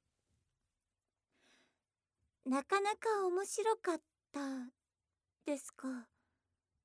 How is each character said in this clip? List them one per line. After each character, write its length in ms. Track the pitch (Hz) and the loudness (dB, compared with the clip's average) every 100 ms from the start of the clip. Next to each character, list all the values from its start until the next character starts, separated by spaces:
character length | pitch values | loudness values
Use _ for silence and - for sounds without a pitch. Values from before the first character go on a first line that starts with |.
| _ _ _ _ _ _ _ _ _ _ _ _ _ _ _ _ _ _ _ _ _ _ _ _ 269 | _ _ _ _ _ _ _ _ _ _ _ _ _ _ _ _ _ _ _ _ _ _ _ _ -2
な 180 | 269 | 0
か 160 | - 392 | 2 2
な 160 | 403 427 | 2 0
か 300 | 453 415 370 | 2 2 2
面 160 | 359 | 0
白 320 | 392 - 415 440 | -2 0 2 2
か 200 | - 320 | 0 -4
っ 60 | _ _ _ | _ _ _
た 80 | 285 277 269 247 _ _ _ _ _ _ _ - | -8 -6 -6 -10 _ _ _ _ _ _ _ -4
で 120 | 277 | -4
す 140 | - | -4
か？ 360 | - 262 254 226 _ _ _ _ _ _ _ | -10 -8 -8 -12 _ _ _ _ _ _ _